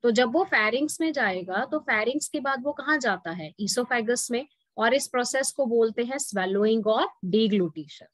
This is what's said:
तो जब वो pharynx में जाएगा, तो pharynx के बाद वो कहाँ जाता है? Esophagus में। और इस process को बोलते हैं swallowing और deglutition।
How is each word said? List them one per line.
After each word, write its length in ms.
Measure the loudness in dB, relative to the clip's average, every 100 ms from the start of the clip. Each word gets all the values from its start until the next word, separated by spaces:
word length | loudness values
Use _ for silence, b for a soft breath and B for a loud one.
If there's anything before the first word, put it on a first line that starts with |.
तो 80 | 4
जब 220 | 4 4
वो 140 | 2 2
pharynx 480 | 2 2 0 -2 -2
में 100 | -2
जाएगा, 520 | 0 0 -2 -4 -4 -2
तो 200 | -4 0
pharynx 380 | 0 0 -2 -4
के 120 | -4
बाद 240 | -2 -2
वो 80 | -4
कहाँ 260 | -6 0 0
जाता 340 | 0 -2 -4
है? 220 | -10 -10 -8
Esophagus 680 | -4 -2 -2 -2 0 -2 -2
में। 160 | -4 -6 _ _ -2
और 160 | 2
इस 140 | 2 0
process 440 | -2 -2 -2 -4
को 140 | -2 0
बोलते 380 | 4 2 0
हैं 140 | -4 -4
swallowing 680 | -4 -2 -2 2 2 2 2
और 200 | 2 0 -4 0
deglutition। 840 | 2 4 4 0 -2 -14 -16 -20